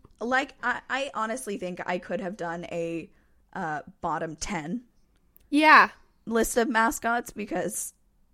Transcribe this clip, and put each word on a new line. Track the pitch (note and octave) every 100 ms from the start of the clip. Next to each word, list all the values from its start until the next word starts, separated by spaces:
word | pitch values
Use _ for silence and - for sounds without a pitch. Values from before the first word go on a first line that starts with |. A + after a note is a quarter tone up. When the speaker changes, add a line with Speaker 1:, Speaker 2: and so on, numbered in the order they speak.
| - -
Speaker 1:
Like, | A3+ B3+ C#4 -
I, | B3 - -
I | C4 C#4
honestly | - A3 B3 G#3+ G3
think | F3+ F3+ -
I | F3+
could | F3+ F3
have | F#3 G#3
done | E3+ F3 F3
a, | E3+ E3 E3 - _ _ _ _
uh, | F#3 E3 D3+ - -
bottom | F3 D#3 D#3+ D3+
ten | - F3+ D3+ A#3+ - _ _ _ _ _ -
Speaker 2:
Yeah. | D4 D#4 C#4 - - _ _ -
Speaker 1:
list | A3+ G#3+ B3
of | A3+
mascots | A3 A3+ - A#3 A#3+ A#3+
because | - G#3 F#3 E3+ - - - _ _ _